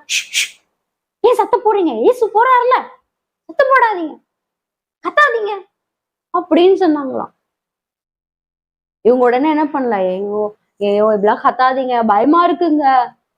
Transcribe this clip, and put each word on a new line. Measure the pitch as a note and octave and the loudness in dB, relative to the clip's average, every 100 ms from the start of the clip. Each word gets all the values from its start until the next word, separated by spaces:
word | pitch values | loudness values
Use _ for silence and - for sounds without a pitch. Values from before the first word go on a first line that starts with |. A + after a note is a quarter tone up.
| - | -8
"ஷ், | - - | -8 -6
ஷ், | - - - _ _ _ _ _ _ | -8 -8 -12 _ _ _ _ _ _
ஏன் | A#4 A4+ | 0 0
சத்தம் | G4+ A#4+ G#4+ | 0 0 0
போடுறீங்க? | G4+ E4 A3 | 0 -2 0
இயேசு | D#4 B4+ G#4 | 0 0 -2
போறாருல, | G#4+ B4 B4 A#4+ B4+ - - _ _ _ _ | 0 2 2 2 0 -2 -16 _ _ _ _
சத்தம் | - D#4+ C5 | -10 -2 2
போடாதீங்க, | C5 A#4 F#4+ D#4 A#3+ _ _ _ _ _ _ _ _ F4 | 2 2 -2 -8 -12 _ _ _ _ _ _ _ _ -4
கத்தாதீங்க" | - C#5+ A#4 G#4 G4 F#4 _ _ _ _ _ _ F4+ | 0 0 0 -4 -8 -12 _ _ _ _ _ _ -6
அப்படின்னு | - C4+ F4+ | 0 2 4
சொன்னாங்களாம். | F#4 F4 D4+ C4 A#3+ - _ _ _ _ _ _ _ _ _ _ _ _ _ _ _ _ _ | 2 2 0 -4 -8 -10 _ _ _ _ _ _ _ _ _ _ _ _ _ _ _ _ _
இவங்க | A3 B3+ B3 | 0 2 2
உடனே | B3 D#4 | 2 0
என்ன | D4+ | 0
பண்ணல, | D4+ D4+ B3 | -2 -4 -4
"ஐயோ, | G3+ F#3 F#3 G3+ G#3 G#3 G#3+ _ _ | -2 -4 -4 -6 -6 -6 -8 _ _
ஐயோ, | G3+ G3+ G#3+ | -2 0 0
இப்படிலாம் | G#3+ G#3 B3 | 2 0 0
கத்தாதீங்க, | C4+ B3 B3+ C4 B3+ A#3+ A3+ | -2 0 0 0 -2 -2 0
பயமா | G3+ C4 E4+ F4 | 2 4 4 2
இருக்குங்க, | F4 E4+ D4+ C4+ C4 A#3+ - _ | 0 0 0 2 0 -2 -8 _